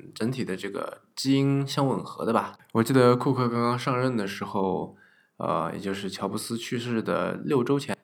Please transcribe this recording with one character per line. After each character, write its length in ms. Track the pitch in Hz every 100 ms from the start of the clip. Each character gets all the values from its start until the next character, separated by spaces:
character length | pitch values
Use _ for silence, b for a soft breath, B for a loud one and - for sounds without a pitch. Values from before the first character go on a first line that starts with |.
| -
整 160 | - 110
体 140 | 127
的 100 | 101
这 160 | 95 101
个 300 | 101 - - _ -
基 160 | 135
因 340 | 135 139 139 135
相 200 | - 135
吻 180 | 101
合 220 | - - 82
的 60 |
吧。 240 | 113 98 - b
我 100 | 113
记 100 | 113
得 240 | 135 123 123
库 160 | 143
克 160 | 127 123
刚 120 | 117
刚 180 | 117 120
上 200 | 143 123
任 180 | 131 120
的 100 | 101
时 180 | 101
候， 520 | 98 104 95 87 82 b b b b _
呃， 340 | 82 82 82
也 80 | -
就 140 | 98
是 160 | 98 98
乔 180 | - 101
布 80 | 110
斯 200 | - 117
去 220 | - 123
世 240 | 123 113
的 300 | 95 87 90 90
六 200 | - 143
周 140 | 120 139
前， 180 | 139 101